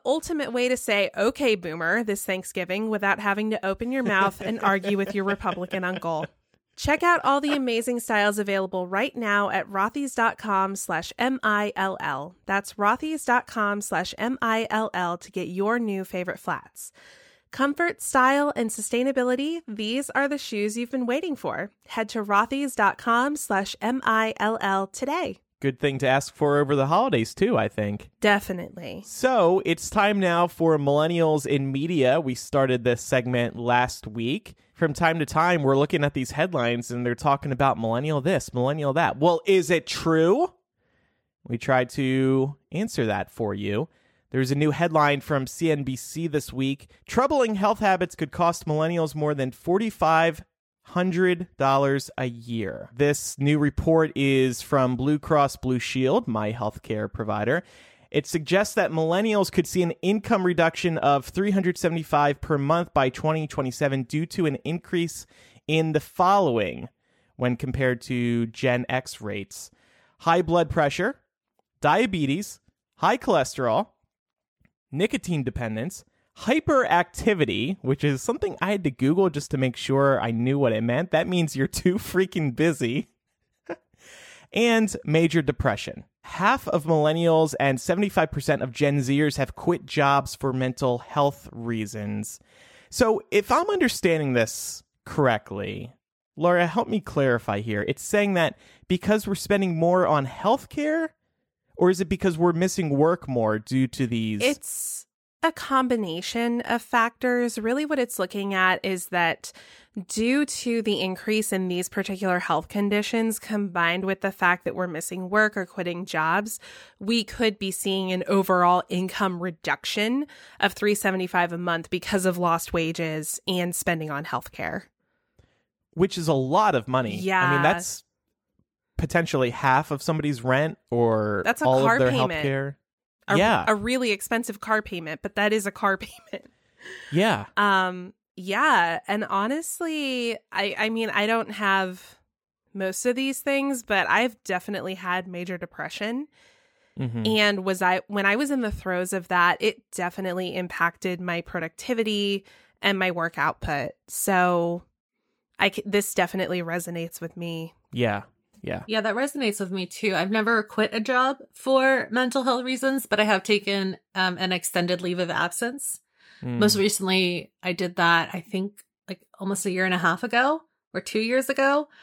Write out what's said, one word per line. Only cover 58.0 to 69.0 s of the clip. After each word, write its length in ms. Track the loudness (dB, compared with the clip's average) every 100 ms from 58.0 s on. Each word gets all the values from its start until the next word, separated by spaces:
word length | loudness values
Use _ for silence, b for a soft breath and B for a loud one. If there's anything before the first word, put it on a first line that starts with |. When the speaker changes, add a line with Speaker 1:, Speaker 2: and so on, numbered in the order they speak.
| b
Speaker 2:
It 160 | -4 -2
suggests 480 | -4 0 0 0
that 160 | 0 0
millennials 640 | 0 0 2 2 2 2
could 160 | 0 0
see 160 | 0
an 80 | 0 0
income 420 | 0 0 2 2
reduction 540 | 2 2 2 2 -2 0
of 280 | 2 2 0
three 240 | -2 0
hundred 260 | 2 0 0
seventy-five 640 | 0 -2 0 2 2 0
per 160 | -2 0
month 340 | 2 0 0
by 180 | 0 0
twenty 360 | 0 -2 -2 -2
twenty-seven 580 | -4 -4 0 0 0
due 220 | -2 -4 -4
to 200 | 0 0
an 80 | 0 -4
increase 640 | -6 -2 -2 -2 -4 -18 b b b b
in 240 | 2 2
the 80 | 0
following 920 | -2 0 4 4 4 2 0 -4 -12 _ _ _ _ -4
when 200 | -2 -2
compared 460 | -4 -2 0 0
to 460 | -4 -2 0 0 -2
Gen 380 | -2 0 0 0
X 320 | -4